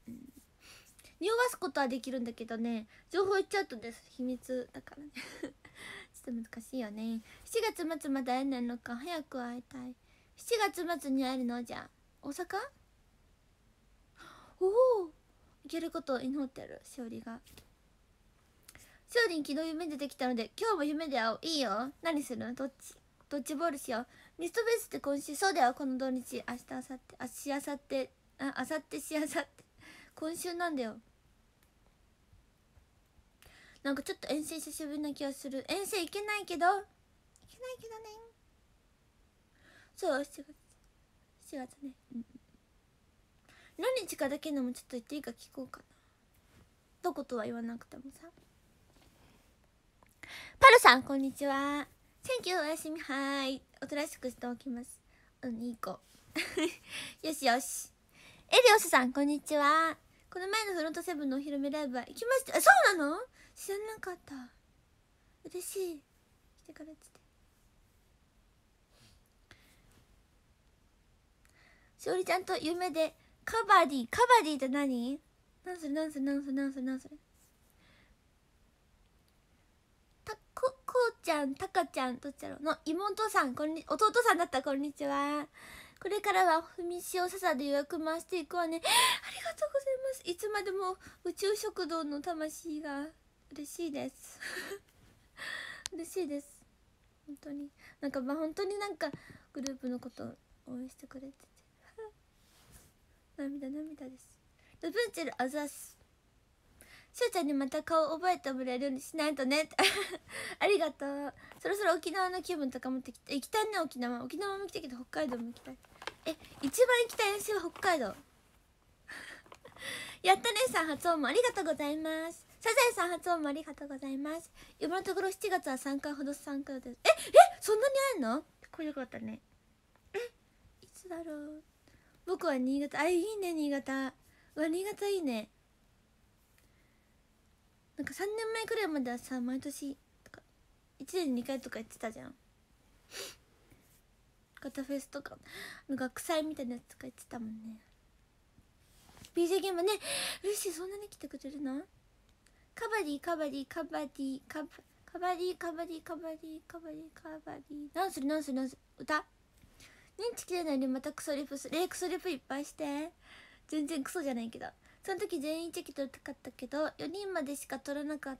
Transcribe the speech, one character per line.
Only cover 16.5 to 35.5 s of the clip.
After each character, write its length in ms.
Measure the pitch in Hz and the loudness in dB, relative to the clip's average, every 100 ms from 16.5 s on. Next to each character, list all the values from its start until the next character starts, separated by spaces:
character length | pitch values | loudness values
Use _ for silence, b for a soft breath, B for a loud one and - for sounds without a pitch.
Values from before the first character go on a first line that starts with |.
| - | -8
る、 180 | - - | -14 -16
し 180 | - - | -16 -12
お 60 | 233 | -10
り 120 | 226 | -10
が。 200 | 226 233 - - - _ _ _ _ _ _ _ _ _ - B B B B | -10 -14 -16 -20 -20 _ _ _ _ _ _ _ _ _ -20 B B B B
し 80 | 480 | 4
お 40 | 440 | 4
り 100 | 330 | 2
ん、 60 | |
昨 160 | 285 285 | -2 -2
日 80 | 330 | -2
夢 180 | 320 339 | -4 -4
出 120 | 285 | -4
て 100 | 285 | -6
き 60 | |
た 120 | - 254 | -2 -2
の 60 | |
で、 160 | 240 220 - | -2 -4 -2
今 120 | 453 | 0
日 60 | 381 | 0
も 80 | |
夢 240 | 294 302 320 | 0 -2 -2
で 120 | 254 | 0
会 80 | 226 | 0
お 40 | |
う。 40 | 220 | -2
い 160 | 330 311 | -2 0
い 20 | |
よ。 320 | 240 202 262 - | 0 0 -4 -4
何 200 | 330 294 | -2 -2
す 120 | 285 | -2
る？ 200 | 226 220 | -6 -6
ど 100 | 247 | -6
っ 80 | 269 - | -6 -8
ち？ 140 | - - _ _ - | -20 -20 _ _ -8
ド 100 | 285 | -6
ッ 40 | |
ジ 120 | 247 | -4
ボ 120 | 294 339 | -2 -2
ー 60 | |
ル 60 | 285 | -2
し 120 | - | -4
よ 100 | 220 | -4
う。 60 | 247 B B B | -6 B B B
ミ 80 | 339 | -4
ス 40 | |
ト 120 | 453 | 0
ベ 80 | 440 453 | 2 2
ー 20 | |
ス 80 | - | 0
っ 20 | |
て 120 | 285 | -6
今 200 | 285 285 | -2 -2
週？ 160 | 294 285 | -2 0
そ 140 | 392 | 2
う 20 | |
だ 120 | 330 | 4
よ、 100 | 247 | 4
こ 100 | 254 | 2
の 140 | 277 254 | -2 -2
土 120 | 262 | -2
日。 320 | 254 247 247 - | -2 -4 -8 -8
明 80 | 240 | -10
日、 80 | - | -8
明 80 | 262 | -10
後 40 | |
日。 180 | 254 262 - - | -10 -12 -16 -12
あ、 100 | 254 | -12
し 240 | - 285 | -8 -4
あ 80 | 277 | -4
さ 140 | 294 | -4
っ 40 | 285 | -8
て。 320 | - 269 254 _ _ - | -4 -4 -4 _ _ -8
あ、 160 | 269 - | -6 -4
明 180 | 254 311 | -4 -4
後 60 | - | -6
日、 100 | 311 | -10
し 160 | - 311 | -4 -2
あ 100 | 302 | -2
さ 140 | 330 | -2
っ 20 | |
て。 60 | 285 - - _ B B B | -4 -10 -20 _ B B B
今 200 | - 311 | -8 -8
週 200 | 339 359 | -6 -6
な 160 | 349 349 | -2 -2
ん 60 | 285 | 0
だ 60 | |
よ。 140 | 226 214 - _ _ _ _ _ _ _ _ _ _ _ _ - _ _ _ - _ _ _ _ _ _ B B B B | -4 -6 -16 _ _ _ _ _ _ _ _ _ _ _ _ -20 _ _ _ -20 _ _ _ _ _ _ B B B B
な 100 | 277 | -2
ん 20 | |
か 80 | 277 | -2
ち 100 | 277 | -2
ょ 20 | |
っ 40 | 381 | -6
と 100 | - | -2
遠 140 | 294 | -2
征 120 | 302 | -2
久 180 | 320 302 | -6 -8
し 140 | 294 302 | -8 -6
ぶ 60 | |
り 60 | 294 | -4
な 140 | 302 | -4
気 120 | 277 | -4
が 80 | 277 | -6
す 160 | 269 277 | -6 -6